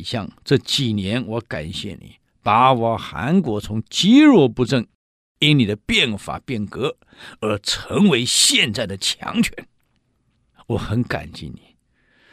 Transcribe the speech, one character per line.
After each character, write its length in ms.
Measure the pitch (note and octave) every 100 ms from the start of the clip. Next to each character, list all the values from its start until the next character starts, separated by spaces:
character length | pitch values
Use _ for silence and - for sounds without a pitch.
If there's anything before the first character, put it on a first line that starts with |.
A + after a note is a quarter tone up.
相， 300 | - A#2 A#2+ -
这 140 | - C#3
几 360 | - - B2+
年 320 | G#2 F#2+ A#2+
我 160 | G#2 A#2
感 280 | - E2 D#2
谢 240 | F#2 G#2 D#2+
你， 160 | - - _ _
把 300 | A#2 A2 C3
我 260 | B2 A2+ A2
韩 420 | - - A#2 F#3+
国 200 | D3+ G#2
从 220 | - G#2+
积 380 | - - F#3 C4
弱 280 | D4+ A#3 C3
不 160 | G#2+
振， 240 | A#2 B2+ - _ _ _ _ _
因 160 | D3+ D3
你 100 | G2+
的 100 | G#2
变 400 | - A3 C#3 G2+
法 240 | - -
变 240 | - A#2
革 320 | G2 - C#3 - _ _ - -
而 180 | G#2+ G#2
成 500 | - - - C3 G3+
为 160 | B2
现 480 | B2 - - A#3+ D3+
在 140 | G#2+ G#2
的 100 | G2
强 460 | - - - A3+
权， 260 | - - - _ _ _ _ _ _ _ _ _ -
我 100 | G2+
很 240 | - A#2
感 280 | A#2 - D#2
激 220 | - D2+
你， 220 | - _ _ _ _ _ _ _